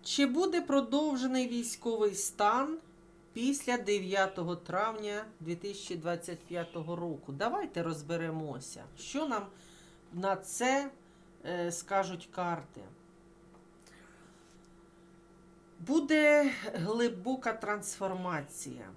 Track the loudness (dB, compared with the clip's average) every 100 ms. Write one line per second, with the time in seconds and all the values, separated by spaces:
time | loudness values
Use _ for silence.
0 | -2 2 4 4 2 2 4 2 4 2
1 | 2 0 0 0 0 -2 -4 -4 -2 2
2 | 2 2 -4 2 4 4 2 -4 -10 -20
3 | -20 -20 -14 -2 0 0 0 0 2 0
4 | 2 2 2 0 -4 -4 -4 0 0 -2
5 | -4 -6 -8 -12 -8 -6 -6 -8 -8 -6
6 | -4 -4 -6 -12 -8 -6 -6 -8 -6 -4
7 | -4 -6 -8 -4 -2 0 -2 -2 -2 -4
8 | -4 -4 -2 -4 -6 -8 -12 -14 -16 -16
9 | -8 -4 -2 -2 -4 -16 -20 -20 -20 -20
10 | -12 -2 0 0 -2 0 2 2 0 -10
11 | -20 -20 -20 -14 -6 -2 -2 -4 0 2
12 | 2 -4 -8 -4 -2 -4 -8 -16 -18 -20
13 | -20 -20 -20 -20 -20 -20 -20 -20 -20 -20
14 | -20 -20 -20 -20 -20 -20 -20 -20 -20 -20
15 | -20 -20 -20 -20 -20 -20 -20 -14 2 2
16 | 6 8 10 8 6 2 -6 -2 0 2
17 | 2 0 -4 -2 -2 -4 -2 -4 -4 -4
18 | -4 -2 -2 -4 -6 -10 -10 -12 -14